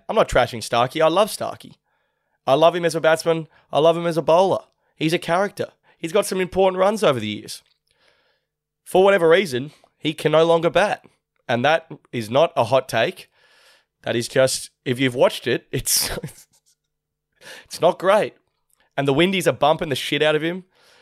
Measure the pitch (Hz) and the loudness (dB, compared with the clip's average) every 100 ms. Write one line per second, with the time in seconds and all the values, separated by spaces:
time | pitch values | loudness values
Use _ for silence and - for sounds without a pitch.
0 | - 208 185 143 120 117 - 117 123 156 | -4 0 2 2 0 -2 -4 -2 0 0
1 | 160 170 208 - 110 110 - - _ _ | 0 2 0 -4 -10 -10 -18 -20 _ _
2 | _ _ _ _ - 139 160 170 170 160 | _ _ _ _ 0 4 4 2 -2 0
3 | 156 160 170 165 156 _ _ - 156 165 | 2 2 2 -2 -4 _ _ 0 2 2
4 | 170 165 143 160 190 123 - _ _ - | -2 -2 2 2 2 0 -6 _ _ -6
5 | 156 170 - 175 202 - - _ _ _ | -2 -2 -2 -2 -2 -6 -10 _ _ _
6 | 165 196 202 185 180 185 190 185 190 208 | -4 -2 -2 -4 -4 0 0 2 0 2
7 | 185 127 107 107 - - _ _ _ _ | 0 0 -4 -8 -12 -18 _ _ _ _
8 | _ _ _ _ _ _ _ _ - 175 | _ _ _ _ _ _ _ _ -2 4
9 | 196 196 165 175 196 123 147 - _ _ | 4 4 4 4 2 -4 -8 -14 _ _
10 | 156 156 156 156 165 165 165 156 202 - | -6 -4 0 4 4 2 2 0 0 -2
11 | - _ _ _ - 120 135 160 - 147 | -10 _ _ _ -6 -2 0 -2 -4 -20
12 | _ 127 107 131 165 - 117 135 - 117 | _ -8 -2 0 0 0 0 0 0 -2
13 | 131 - - _ _ _ _ _ _ _ | -2 -4 -18 _ _ _ _ _ _ _
14 | - 120 113 135 131 - - _ - 123 | -6 -4 -2 0 0 0 -10 _ -6 -2
15 | 135 120 185 - 123 135 - 135 - - | -2 2 0 0 -4 -4 -6 -8 -4 -4
16 | - - - - _ _ _ _ _ _ | -4 -8 -12 -16 _ _ _ _ _ _
17 | _ _ _ _ - - - - 160 - | _ _ _ _ -20 -20 -18 -2 0 2
18 | 180 208 135 - _ _ _ _ _ - | 2 2 0 -6 _ _ _ _ _ -4
19 | 139 135 175 190 165 120 143 156 165 131 | 0 2 2 0 -2 0 0 0 -2 -6
20 | - 156 156 151 160 180 - _ _ _ | -4 -2 0 0 -4 -8 -12 _ _ _